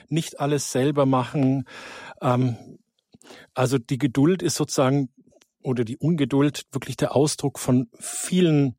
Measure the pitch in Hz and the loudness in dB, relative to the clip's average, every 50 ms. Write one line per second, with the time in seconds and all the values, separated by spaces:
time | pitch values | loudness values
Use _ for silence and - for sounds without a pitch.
0 | - - 147 165 156 - - - 143 143 147 139 - - - 127 131 151 147 143 | -8 -4 -4 -4 -4 -4 -6 -4 -2 -2 -2 -2 -2 -2 -2 0 0 2 2 2
1 | 139 131 131 127 120 - - 151 131 131 135 135 127 - - - - - - - | 2 4 4 2 0 0 0 0 2 2 2 0 -4 -8 -12 -18 -18 -18 -18 -18
2 | - - - - - 127 123 123 131 127 117 - - - - - _ _ _ _ | -18 -18 -12 -4 0 0 2 2 2 0 -2 -4 -10 -20 -20 -20 _ _ _ _
3 | _ _ _ - _ - - - - _ - - 127 120 135 135 - - 143 120 | _ _ _ -20 _ -20 -20 -20 -20 _ -4 -2 0 0 0 0 -2 -2 -4 -2
4 | 147 131 - 139 139 165 190 175 175 156 - - 151 - - 156 135 127 139 143 | -2 0 2 4 4 4 4 2 0 -2 -2 -2 -4 -2 0 0 2 2 2 2
5 | 135 123 _ _ _ _ _ _ _ _ _ _ - 143 123 123 117 110 127 - | 0 -2 _ _ _ _ _ _ _ _ _ _ -6 -4 -2 -2 -2 -4 -4 -4
6 | - 156 175 147 139 117 139 139 143 147 - - - _ - 131 - - 123 - | 0 0 0 0 0 0 2 2 2 2 0 -4 -12 _ -10 -10 -8 -8 -6 -4
7 | - - - 123 156 147 - - - 139 - - - - 127 127 127 - _ - | -2 0 2 2 2 2 0 -2 -4 -6 -6 -4 0 2 2 2 2 -2 _ -16
8 | - - - - - - 180 180 180 160 151 143 143 131 - | -14 -12 -10 -10 -6 -2 2 2 4 4 4 4 2 2 -2